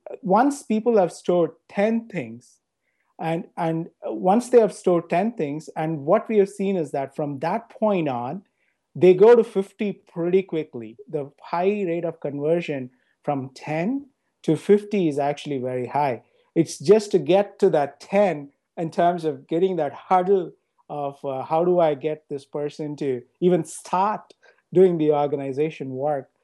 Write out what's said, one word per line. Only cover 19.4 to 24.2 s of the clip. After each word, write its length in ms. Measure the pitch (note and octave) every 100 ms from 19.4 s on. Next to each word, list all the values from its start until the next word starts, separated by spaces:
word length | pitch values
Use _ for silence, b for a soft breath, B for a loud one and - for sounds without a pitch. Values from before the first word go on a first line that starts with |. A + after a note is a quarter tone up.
| -
getting 280 | E3 F#3+ F3+
that 180 | C#3+ - -
hurdle 460 | F#3 F3+ G3 D#3+ - _ _ _
of, 340 | D3 C#3+ C#3 C#3+
uh, 180 | C3
how 220 | B2 D#3+ F3+
do 140 | F3+
I 160 | E3 C#3+
get 340 | D3+ D3+ _
this 160 | C#3 -
person 500 | D3+ D3 - D3+ D3
to 240 | C#3+ B2 A#2+ _
even 240 | F3+ F3 D#3+
start 680 | - - F#3 G3+ G3+